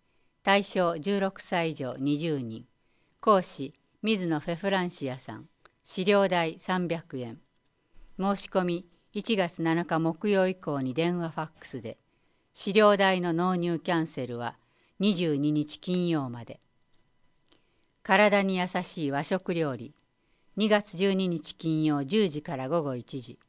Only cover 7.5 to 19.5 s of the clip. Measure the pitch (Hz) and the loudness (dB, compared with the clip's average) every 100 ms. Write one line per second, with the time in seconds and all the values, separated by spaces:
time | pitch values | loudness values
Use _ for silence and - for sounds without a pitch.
7.5 | _ _ _ _ - - - 190 196 - | _ _ _ _ -20 -16 -4 -2 -2 -2
8.5 | 190 180 170 - _ _ 208 202 208 175 | 0 0 -2 -6 _ _ -8 -2 0 0
9.5 | - 165 165 - 160 165 165 208 196 185 | 0 0 0 0 0 0 0 0 2 2
10.5 | 185 - 143 131 123 170 180 165 160 156 | 0 -6 -4 -4 0 0 0 -4 -6 -10
11.5 | - - 131 110 - _ _ _ _ _ | -10 -14 -12 -12 -14 _ _ _ _ _
12.5 | - 214 196 208 202 196 185 175 165 180 | -8 0 6 6 8 4 4 0 2 2
13.5 | 180 175 165 175 170 160 - 123 117 120 | 2 0 -2 0 0 -2 -6 -8 -6 -8
14.5 | - _ _ _ - 196 175 170 143 147 | -10 _ _ _ -2 0 2 0 2 2
15.5 | 151 147 - - 180 175 160 131 120 113 | 0 -2 -6 -4 0 0 0 -2 -8 -14
16.5 | - _ _ _ _ _ _ _ _ _ | -18 _ _ _ _ _ _ _ _ _
17.5 | _ _ _ _ _ - 196 208 202 196 | _ _ _ _ _ 2 6 6 4 2
18.5 | 185 180 180 180 - 143 139 151 185 185 | 0 0 -4 -6 -4 -2 -2 -2 -4 -2